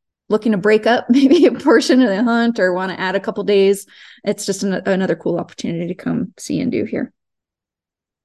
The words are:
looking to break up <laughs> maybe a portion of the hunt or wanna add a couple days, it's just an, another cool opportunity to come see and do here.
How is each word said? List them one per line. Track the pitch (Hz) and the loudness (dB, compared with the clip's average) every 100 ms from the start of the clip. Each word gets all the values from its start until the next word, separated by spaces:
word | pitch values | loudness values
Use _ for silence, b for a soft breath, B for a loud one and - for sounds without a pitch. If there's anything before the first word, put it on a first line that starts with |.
| _ _ - | _ _ -6
looking | 214 233 | -4 0
to | 208 | 0
break | 208 214 220 | 2 2 2
up | 240 - | 0 2
<laughs> | |
maybe | 247 262 339 277 | 4 6 6 4
a | |
portion | 233 285 262 - 254 | 2 2 2 4 2
of | 247 | 2
the | 190 | 2
hunt | 240 233 233 233 | 0 2 0 0
or | 185 | 0
wanna | 180 185 | 0 -4
add | - 185 196 | -6 -4 -4
a | |
couple | 190 190 | -4 -6
days, | 190 202 196 196 - B B B | 0 2 4 2 -4 B B B
it's | 196 208 - | -8 -6 -4
just | 196 | -4
an, | 196 | -4
another | 185 190 190 185 170 | -4 -2 -2 -2 -2
cool | 175 170 | -4 -4
opportunity | 170 - - 170 170 | -6 -10 -8 -6 -8
to | 185 | -8
come | - - 190 - | -6 -6 -6 -10
see | - - | -8 -4
and | 87 | -4
do | 113 | -4
here. | 220 - - _ _ _ _ _ _ _ _ _ _ _ | -4 -6 -8 _ _ _ _ _ _ _ _ _ _ _